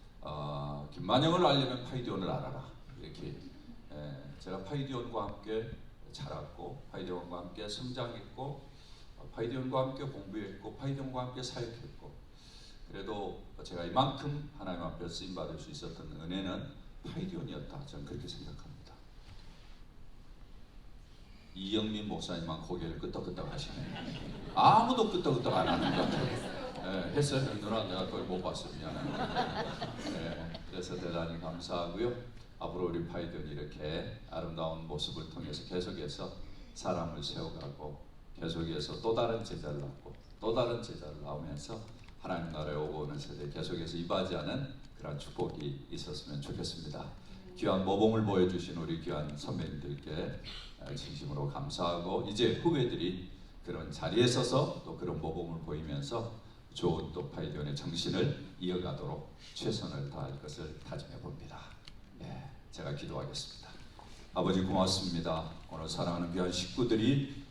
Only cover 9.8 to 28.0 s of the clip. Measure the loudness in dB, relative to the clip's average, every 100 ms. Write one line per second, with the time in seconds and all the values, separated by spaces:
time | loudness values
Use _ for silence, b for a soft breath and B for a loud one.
9.8 | 4 2 -4 -4 -6 -4 -4 -6 -8 -4
10.8 | -2 0 -2 -2 -2 -4 -6 -4 -4 -6
11.8 | -10 -12 -12 -14 -16 B B B B B
12.8 | -12 -8 -4 -2 -2 -4 -8 -12 -6 -4
13.8 | 2 6 6 4 -2 -2 -4 -6 -4 -2
14.8 | -4 -4 -6 -6 -6 -4 -4 -6 -8 -8
15.8 | -8 -8 -8 -8 -4 -2 -2 -2 -4 -8
16.8 | -14 -12 -8 -4 -4 -4 -4 -6 -6 -8
17.8 | -8 -8 -8 -6 -6 -8 -8 -8 -10 -12
18.8 | -14 -16 -16 -16 B B B B -14 -14
19.8 | -14 -14 -14 -12 -14 -14 -14 -14 -14 -14
20.8 | -14 -14 -14 -16 -16 -16 -12 -6 2 4
21.8 | 4 0 -2 -2 -2 -2 -2 -2 -2 -2
22.8 | -2 -2 -4 -2 -4 -4 -4 -4 -4 -4
23.8 | -4 -4 -4 -4 -4 -6 0 10 12 12
24.8 | 12 8 6 6 4 4 6 6 6 6
25.8 | 6 6 4 4 4 2 -2 -4 -4 -4
26.8 | -2 0 2 4 6 6 4 0 0 2
27.8 | 2 0